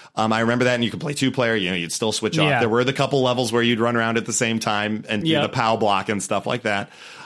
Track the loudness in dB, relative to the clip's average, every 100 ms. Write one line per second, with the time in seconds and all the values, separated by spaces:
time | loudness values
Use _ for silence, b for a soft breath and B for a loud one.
0 | B -2 0 2 2 2 2 2 -2 -4
1 | -6 -2 0 2 0 2 0 -2 -4 -4
2 | -2 -2 -2 0 2 2 2 2 2 0
3 | 0 2 2 2 0 2 2 2 2 2
4 | 0 0 -2 -2 0 0 0 0 -2 -4
5 | -4 -2 0 0 0 0 2 2 2 2
6 | 0 -4 -2 -2 -2 -4 -2 -2 -4 B
7 | B B